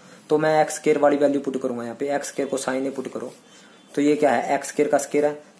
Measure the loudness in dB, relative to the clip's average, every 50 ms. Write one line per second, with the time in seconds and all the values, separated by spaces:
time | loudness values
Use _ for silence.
0 | -20 -20 -20 -12 -4 -2 0 2 2 4 4 4 2 2 0 -2 2 2 2 4
1 | 4 4 4 4 2 2 2 0 -4 -4 -6 -4 -4 -4 -6 -6 -8 -8 -8 -6
2 | -4 -4 -4 -4 -4 -6 -6 -6 -6 -4 -4 -4 -4 -4 -4 -4 -4 -6 -6 -8
3 | -8 -8 -8 -10 -12 -12 -14 -18 _ _ -20 -20 -20 -20 -20 -20 _ _ -2 0
4 | 2 2 4 4 4 2 2 2 0 0 -2 -2 -4 -4 0 0 0 2 2 0
5 | 0 0 0 0 0 0 -2 -4 -14 -20 _